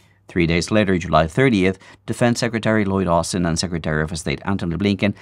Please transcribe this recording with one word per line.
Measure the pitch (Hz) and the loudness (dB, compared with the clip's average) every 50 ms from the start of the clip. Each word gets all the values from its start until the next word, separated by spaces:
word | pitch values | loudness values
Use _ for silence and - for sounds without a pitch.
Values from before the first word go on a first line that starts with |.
| _ _ _ _ _ - | _ _ _ _ _ -6
three | - 95 85 | -2 0 2
days | 80 85 87 82 - | 2 2 0 0 0
later, | 107 107 107 92 95 90 | 2 2 2 2 2 0
July | 87 80 80 78 80 | 0 2 2 2 2
thirtieth, | 82 - 131 131 139 117 98 90 95 92 - - - - - _ | 2 2 2 2 4 4 4 2 2 0 -2 -8 -20 -20 -16 _
Defense | - 113 - 123 120 120 - | -10 -4 0 0 0 0 0
Secretary | 127 117 113 113 107 113 110 107 104 | -2 -4 -4 -2 0 0 0 2 0
Lloyd | 98 98 98 95 87 | 0 0 0 0 2
Austin | 85 85 82 - - 92 87 | 2 0 0 0 -2 -2 -2
and | 85 80 85 | 0 -2 -2
Secretary | - 85 90 80 76 82 78 78 78 | -4 -4 -4 -4 -4 -2 -2 -2 -2
of | 78 90 80 | -2 -4 -6
State | - - 69 - - | -6 -4 -6 -4 -4
Antony | - 101 95 101 87 80 | -4 -4 -4 -4 -4 -2
Blinken | 85 101 101 101 95 110 101 - - | 0 0 0 0 2 0 -2 -2 -4